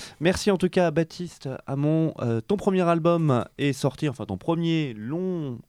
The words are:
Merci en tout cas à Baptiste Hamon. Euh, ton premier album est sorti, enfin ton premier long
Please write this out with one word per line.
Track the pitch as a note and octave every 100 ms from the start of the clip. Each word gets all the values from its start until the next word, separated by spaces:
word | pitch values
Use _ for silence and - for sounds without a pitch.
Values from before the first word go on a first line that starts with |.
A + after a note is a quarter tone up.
| - -
Merci | D#3+ F#3 G#3+
en | F#3+
tout | F#3
cas | F#3+ E3+
à |
Baptiste | D3+ D#3+ - F3 - C#3 B2+ -
Hamon. | C#3 D3 D#3+ D#3+ -
Euh, | A#2+ A2+
ton | - G3+
premier | G#3 F#3+ E3+
album | E3+ E3 E3+ D#3 B2 - -
est | C#3+
sorti, | C3 C#3 - D3+
enfin | A#2 G#2
ton | F#2
premier | - E3 E3 D#3+ C#3+
long | G#2+ A2 E3 F#3 F3 C#3+ A#2